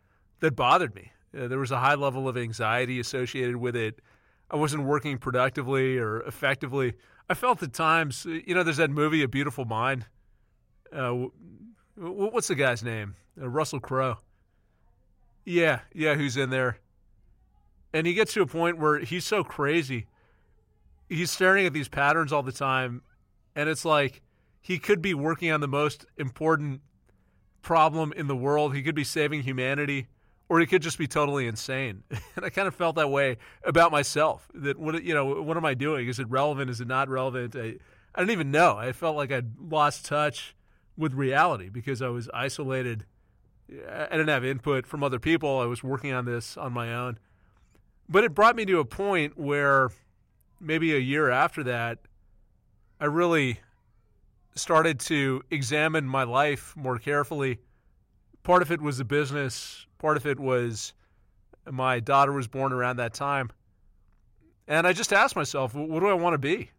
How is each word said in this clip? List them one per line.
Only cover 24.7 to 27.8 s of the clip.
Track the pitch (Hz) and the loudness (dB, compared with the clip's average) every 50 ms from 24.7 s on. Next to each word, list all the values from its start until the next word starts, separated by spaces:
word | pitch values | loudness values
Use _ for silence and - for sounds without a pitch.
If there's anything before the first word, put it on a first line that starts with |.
| 180 160 | -6 -2
could | - - 208 175 | 2 2 2 2
be | 156 196 175 | 2 0 -2
working | 139 143 160 160 - 175 165 | 0 0 -2 -2 -2 0 0
on | 156 151 | 0 0
the | 147 | 0
most | 139 135 143 151 147 - - - _ _ | -2 0 0 0 0 -2 -6 -14 _ _
important | - 147 127 - - 156 160 160 147 151 143 135 139 - _ _ _ _ _ _ _ _ _ _ _ _ _ _ _ | -10 -8 -8 -6 -2 2 2 2 2 0 -4 -8 -10 -14 _ _ _ _ _ _ _ _ _ _ _ _ _ _ _
problem | - - 170 160 | -2 2 4 6